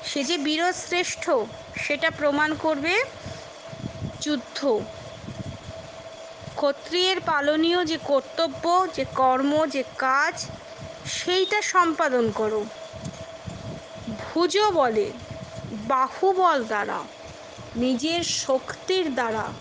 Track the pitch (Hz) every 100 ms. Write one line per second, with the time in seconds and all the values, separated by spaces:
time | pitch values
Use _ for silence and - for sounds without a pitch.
0 | - 294 269 339 285 311 349 359 - 349
1 | 359 - - 285 202 - - - - 294
2 | 320 320 294 285 302 302 320 302 302 392
3 | 523 - - - - - - - - -
4 | - - 302 294 - - 285 208 - -
5 | - - - - - - - - - -
6 | - - - - - - 285 285 - 339
7 | 370 370 - 302 285 311 330 349 330 320
8 | - 277 262 - 330 269 330 359 370 311
9 | 262 - 262 254 277 302 311 285 247 -
10 | 262 269 311 349 - - - - - -
11 | - - - 359 381 415 - 370 339 311
12 | 311 254 226 202 220 214 214 - - -
13 | - - - - - - - - - -
14 | - 214 - - 349 392 427 349 262 220
15 | 202 - - - - - - 220 220 262
16 | 254 - 381 370 359 294 220 214 202 190
17 | - - - - - - - 233 254 254
18 | 294 339 330 - - 262 - - - 370
19 | 330 254 240 220 208 -